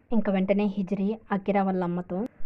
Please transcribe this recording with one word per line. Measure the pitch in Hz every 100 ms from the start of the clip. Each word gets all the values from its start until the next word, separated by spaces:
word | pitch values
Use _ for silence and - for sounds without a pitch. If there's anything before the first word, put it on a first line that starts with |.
| _
ఇంకా | 226 214
వెంటనే | 190 190 202 208
హిజ్రీ | 196 185 196 196 220 -
అకీరా | 202 196 202
వాళ్ళ | 190 185
అమ్మతో, | 180 175 180 180 233 -